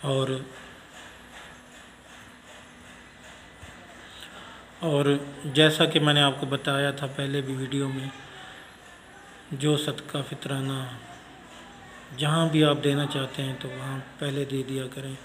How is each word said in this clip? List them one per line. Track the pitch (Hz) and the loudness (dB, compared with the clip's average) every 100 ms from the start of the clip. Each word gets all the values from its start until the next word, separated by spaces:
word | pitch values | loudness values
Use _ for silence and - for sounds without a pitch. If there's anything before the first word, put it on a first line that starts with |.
और, | 143 135 135 131 131 - - - - - - - - - - - - - - - - - - - - - - - - - - - - - - - - - - - - - - - - - - - | 2 2 2 -2 -6 -14 -18 -18 -20 -18 -18 -18 -18 -18 -18 -20 -20 -20 -20 -20 -20 -20 -20 -20 -20 -20 -20 -20 -20 -20 -20 -20 -20 -20 -20 -18 -18 -18 -18 -18 -18 -16 -16 -16 -16 -18 -20 -4
और | 170 143 139 143 - - 151 | 2 4 6 4 0 -8 0
जैसा | 135 156 151 160 | 6 8 8 4
कि | 160 | 6
मैंने | 151 147 | 6 6
आपको | 143 135 139 | 6 4 -2
बताया | 135 - 139 143 | -2 0 0 0
था | 139 139 | -2 -6
पहले | 135 139 139 | -4 -2 -2
भी | 135 | -2
वीडियो | 131 131 139 139 | -4 -2 -2 -2
में, | 135 135 - - - - - - - - - - - - - - | -4 -8 -10 -16 -16 -16 -16 -18 -20 -20 -20 -20 -20 -20 -20 -10
जो | 139 147 147 | 0 4 4
सदका | 151 - - 143 | 2 -4 -6 -6
फितराना | 135 143 - 135 135 135 131 120 - - - - - - - - - - - 127 | -4 -8 -4 -2 -2 -4 -6 -10 -14 -18 -18 -20 -18 -18 -18 -18 -18 -18 -16 -2
जहाँ | 147 160 165 | 2 4 6
भी | 156 | 6
आप | 151 143 | 6 6
देना | 143 143 143 | 4 2 0
चाहते | 139 131 - | -2 -4 -4
हैं, | 135 127 | -4 -4
तो | 131 | -8
वहाँ | 131 131 135 131 - | -8 -6 -8 -8 -6
पहले | 143 139 | -4 -2
दे | 139 139 | -2 -2
दिया | 131 135 131 | -2 -4 -4
करें। | 131 135 135 | -8 -10 -10